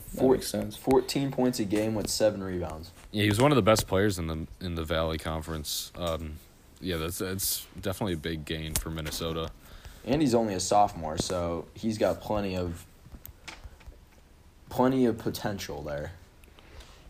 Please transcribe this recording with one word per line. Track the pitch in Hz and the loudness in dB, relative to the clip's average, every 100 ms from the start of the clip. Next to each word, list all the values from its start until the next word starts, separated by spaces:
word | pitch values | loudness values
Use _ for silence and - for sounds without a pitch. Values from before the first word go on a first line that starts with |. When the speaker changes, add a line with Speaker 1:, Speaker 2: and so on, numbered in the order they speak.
| - - | -10 2
Speaker 1:
four-, | 131 | 4
Speaker 2:
makes | 127 - | 4 2
sense. | 104 107 - | -4 -4 -4
Speaker 1:
fourteen | - 131 - 139 139 | 4 4 4 0 -2
points | 131 127 120 | 2 0 0
a | |
game | 98 107 110 107 | 0 0 2 0
with | 92 | -2
seven | - 107 98 | 2 2 2
rebounds. | 95 90 80 78 80 - - | -4 -4 -4 -8 -12 -18 -8
Speaker 3:
Yeah, | 104 | 0
he | 104 | 2
was | 104 | 4
one | 143 | 6
of | 135 | 6
the | |
best | 101 110 - | 6 4 4
players | 95 104 87 | 2 2 0
in | 82 | -4
the, | 78 82 - | -4 -6 -8
in | 90 82 | -6 -6
the | |
Valley | 80 82 80 82 | -2 0 0 -2
Conference. | 82 80 78 80 73 - - - | -4 -6 -4 -6 -6 -6 -8 -6
Um, | 85 80 80 76 - - - - | -4 -4 -6 -12 -16 -20 -20 -10
yeah, | 90 82 | -4 -4
that's, | 80 90 | -4 -4
that's | 92 95 - - - - | -6 -2 -2 -4 -8 -8
definitely | 98 90 104 | -6 -2 -2
a | 82 | -2
big | 82 80 | -4 -6
gain | 73 80 80 | -6 -6 -4
for | 78 82 | -4 -4
Minnesota. | 80 76 - 82 82 80 - - - - - | -4 -4 -4 -2 -2 -4 -8 -18 -18 -18 -10
Speaker 1:
And | 107 147 | 0 4
he's | 139 | 6
only | 117 113 | 6 4
a | 90 | 0
sophomore, | - 104 101 87 78 85 | 4 6 6 2 -4 -2
so | - 90 85 82 - | -2 0 0 -2 -6
he's | - 110 107 | -4 -2 2
got | 98 85 | 2 2
plenty | - 104 98 92 | -2 -2 0 -2
of, | 87 85 - - - - - - - - - - - - - - - - - - - | -2 -6 -12 -20 -20 -18 -18 -18 -18 -16 -18 -18 -20 -20 -20 -20 -20 -20 -20 -20 -6
plenty | - 131 131 120 | 2 4 6 4
of | 117 | 2
potential | 113 - 110 98 - 73 | -4 -4 -4 -6 -8 -8
there. | 76 73 80 - - - - - - - - - | -6 -6 -8 -12 -20 -20 -20 -20 -20 -20 -20 -20